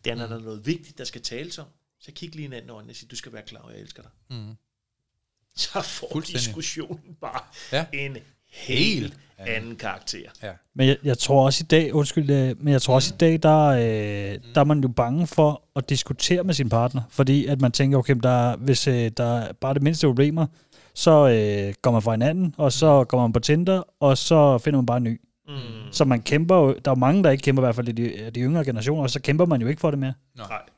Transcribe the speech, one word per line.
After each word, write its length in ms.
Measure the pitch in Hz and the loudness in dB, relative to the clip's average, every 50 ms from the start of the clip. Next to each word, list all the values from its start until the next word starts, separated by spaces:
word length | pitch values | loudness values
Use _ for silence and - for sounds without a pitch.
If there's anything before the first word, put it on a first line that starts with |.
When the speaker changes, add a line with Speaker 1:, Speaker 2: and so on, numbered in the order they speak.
| - | -6
Speaker 1:
Det 80 | 123 | -8
er, 40 | 117 | -8
når 100 | 117 117 | -8 -10
Speaker 2:
Mm. 40 | 110 | -12
Speaker 1:
der 60 | 113 | -12
er 40 | 113 110 | -14 -14
noget 220 | 110 110 104 104 | -16 -16 -12 -8
vigtigt, 320 | 131 175 170 - - _ | -8 -8 -8 -10 -20 _
der 60 | - 127 | -16 -16
skal 180 | - - 120 | -16 -16 -14
tales 360 | - - 117 123 151 175 - | -14 -12 -12 -12 -14 -14 -16
om, 80 | - 147 _ _ _ _ _ _ _ | -18 -20 _ _ _ _ _ _ _
så 120 | - - | -20 -20
kig 180 | - - 170 160 160 | -20 -18 -18 -16 -14
lige 60 | 156 | -16
hinanden 280 | 151 143 131 117 110 123 | -16 -14 -14 -18 -18 -18
i 20 | |
øjnene 200 | 117 107 107 117 | -20 -20 -20 -20
og 40 | 117 | -20
sig, 160 | - - _ | -20 -20 _
"Du 40 | 120 | -18
skal 180 | 117 - 131 113 | -18 -18 -16 -20
være 100 | 107 107 | -20 -20
klar 140 | - 110 - | -20 -20 -20
over, 100 | - 117 | -20 -20
jeg 100 | 113 101 | -20 -20
elsker 200 | 104 104 - - | -20 -20 -20 -20
dig." 100 | - - _ _ _ _ 127 | -20 -20 _ _ _ _ -16
Speaker 2:
Mm. 180 | 117 107 107 113 _ _ _ _ _ _ _ _ _ _ _ _ _ _ _ _ _ _ _ _ | -16 -16 -16 -20 _ _ _ _ _ _ _ _ _ _ _ _ _ _ _ _ _ _ _ _
Speaker 1:
Så 260 | - - - - - | -8 -8 -6 -6 -8
får 280 | 165 - - - - - | -8 -8 -10 -10 -12 -10
Speaker 2:
Fuldstændig. 280 | - 151 151 - - 127 123 | -10 -10 -10 -8 -6 -6 -6
Speaker 1:
diskussionen 720 | 113 104 160 160 - - 160 143 - 170 - _ - 165 _ | -6 -8 -8 -10 -10 -10 -10 -12 -12 -14 -16 _ -20 -18 _
bare 200 | 156 135 - 127 - _ - - - - | -14 -10 -10 -12 -12 _ -20 -20 -12 -6
Speaker 2:
Ja. 140 | - 147 165 165 143 | -4 -4 -4 -4 -8
Speaker 1:
en 180 | 139 139 139 135 | -10 -10 -10 -12
helt 100 | 113 - _ _ _ _ _ | -14 -18 _ _ _ _ _
Speaker 2:
Helt 640 | _ - - - 127 127 175 220 208 139 107 90 - - _ _ _ | _ -18 -8 -4 0 0 0 0 0 -2 -6 -8 -12 -16 _ _ _
Speaker 1:
anden 180 | - 95 117 113 | -16 -10 -8 -8
Speaker 2:
anden. 200 | 113 113 117 117 | -8 -8 -12 -16
Speaker 1:
karakter. 540 | 110 113 104 95 92 - - - 92 - - - - - | -12 -10 -10 -10 -10 -12 -12 -12 -12 -14 -20 -20 -16 -16
Speaker 2:
Ja. 80 | 104 90 - _ _ _ | -16 -16 -16 _ _ _
Speaker 3:
Men 120 | 135 131 | 0 2
jeg, 100 | 131 139 - - | 2 2 0 -2
jeg 140 | 147 123 | -4 -2
tror 280 | - - - 139 139 131 | -2 0 2 4 4 4
også 180 | 139 139 - 160 | 4 0 -2 0
i 40 | |
dag, 260 | - 160 160 165 135 - | 2 2 2 2 2 -2
undskyld, 360 | 151 147 - - 165 151 139 | -2 -2 0 -2 -2 0 0
øh, 340 | 143 139 131 131 120 - 147 | 0 0 0 -2 -4 -4 0
men 100 | 147 139 | 0 2
jeg 80 | 131 | 2
tror 140 | - - 127 | 2 4 2
også 180 | 131 - - - | 2 2 0 0
Speaker 2:
Mm. 20 | |
Speaker 3:
i 20 | |
dag, 220 | - 170 165 160 160 160 | 2 2 2 2 2 4
der, 220 | 156 156 156 151 | 4 4 6 4
øh, 720 | 147 135 123 117 113 110 107 104 104 101 101 101 98 101 110 123 | 4 4 2 2 0 -2 -2 -4 -6 -6 -6 -8 -8 -10 -12 -14
Speaker 2:
Mm. 60 | 117 120 | -2 2
Speaker 3:
der 80 | 147 | 2
er 40 | 139 | 4
man 140 | 147 151 147 | 4 2 0
jo 60 | 135 | 0
bange 400 | 127 117 - 120 117 131 160 175 | -2 0 -2 -2 -2 -2 -4 -4
for 360 | 156 - - 156 147 151 - _ _ _ | -2 2 2 2 2 2 -4 _ _ _
at 140 | 139 127 - | -8 -4 -4
diskutere 540 | 143 127 - - 139 - - - 180 180 180 | -4 -4 -4 -6 -6 -6 -2 -2 0 0 0
med 100 | 190 160 | -2 -2
sin 160 | 135 139 113 | -2 0 0
partner, 320 | 120 117 117 123 - 131 113 - | 2 0 0 0 -2 -6 -8 -6
fordi 360 | - - 135 131 135 143 - | -2 0 2 2 2 2 2
at 160 | - 143 131 | 0 0 0
man 100 | 135 120 | 0 0
tænker, 260 | - - 139 135 139 | 2 0 0 2 2
okay, 160 | 131 120 - 139 | 0 2 2 0
men 100 | 120 - | 2 2
der, 320 | 127 127 123 120 123 120 | 2 2 2 2 0 -2
hvis, 320 | - 120 139 127 - - | -2 0 0 0 2 2
øh, 240 | 143 127 120 117 113 107 | 0 0 0 -2 -2 -2
der 200 | - 120 117 120 117 | -2 -2 -2 -2 -4
er 140 | 113 - - | -4 -8 -10
bare 200 | _ - 131 135 | _ -4 -4 -2
det 80 | 143 135 | 0 0
mindste 240 | 151 165 156 - | 0 0 2 2
problemer, 400 | 143 123 123 139 147 156 165 160 151 _ _ _ _ _ - _ _ _ | 2 4 4 2 2 2 0 -2 -2 _ _ _ _ _ -20 _ _ _
så, 340 | - - 170 160 151 147 | 0 4 6 6 8 8
øh, 460 | 131 117 110 107 104 104 101 98 101 101 _ | 6 6 4 2 0 0 -2 -4 -4 -6 _
går 100 | - 127 | 0 2
man 100 | 117 113 | 2 2
fra 100 | 101 113 | 2 0
hinanden, 440 | 113 110 123 143 160 185 185 165 - | 0 0 0 0 0 0 -2 -4 -2
og 160 | - 156 135 - | 0 -2 0 0
så 260 | - 160 156 147 139 | 2 4 6 6 6
Speaker 2:
Mm. 60 | 127 | 4
Speaker 3:
går 140 | - - 127 | 4 0 0
man 120 | 123 113 110 | 0 2 0
på 60 | 120 | 0
Tinder, 440 | - - 151 165 175 185 190 185 - _ _ _ | 0 2 0 2 2 0 0 -2 -2 _ _ _
og 180 | 147 139 135 | 2 2 2
så 400 | - - - 170 156 147 143 131 | 2 2 2 4 6 6 6 4
finder 200 | 117 - 151 147 | 2 0 0 0
man 80 | 135 123 | 0 0
bare 120 | 117 120 | 0 0
en 60 | 123 123 | 0 -2
ny. 180 | 113 117 - _ _ _ _ _ | -2 -4 -6 _ _ _ _ _
Speaker 1:
Mm. 100 | - 143 135 123 113 113 120 123 - | -16 -14 -14 -14 -14 -14 -16 -16 -10
Speaker 3:
Så 140 | - - 147 | -2 0 2
man 160 | 135 127 117 | 2 2 0
kæmper 340 | - - 143 151 165 170 190 | 0 0 0 0 4 4 6
jo, 180 | 180 151 135 131 - - | 6 6 4 2 0 0
der 60 | 139 | 0
er 40 | 131 | 2
mange, 280 | 127 127 131 165 202 185 | 2 4 4 4 4 4
der 60 | 156 | 4
ikke 120 | 135 139 | 2 4
kæmper, 220 | - 147 135 135 127 | 2 2 2 4 2
i 20 | |
hvert 100 | 123 113 | 2 0
fald 140 | 123 120 120 | -2 -4 -4
i 20 | |
de, 380 | 113 113 120 117 - 104 110 113 | -4 -4 -4 -4 -4 -8 -12 -8
de 80 | 110 120 | -6 -4
yngre 260 | 123 131 160 170 147 | -2 0 0 0 0
generationer, 380 | 135 120 110 107 135 151 156 - | -2 -4 -2 -2 -2 -2 0 -2
og 60 | 127 | -2
så 100 | - 143 | -4 -4
kæmper 240 | - - 143 156 180 | -2 0 2 2 2
man 160 | 175 156 123 | 2 2 0
jo 60 | 113 | 0
ikke 120 | 120 156 - | -2 -2 -2
for 120 | - 160 | -2 -2
det 80 | 143 143 | -2 -2
mere. 140 | 135 131 131 _ _ _ _ | -4 -6 -6 _ _ _ _
Speaker 2:
Nå. 80 | 123 110 | -18 -14
Speaker 1:
Nej. 180 | 98 113 101 - _ _ | -12 -12 -12 -14 _ _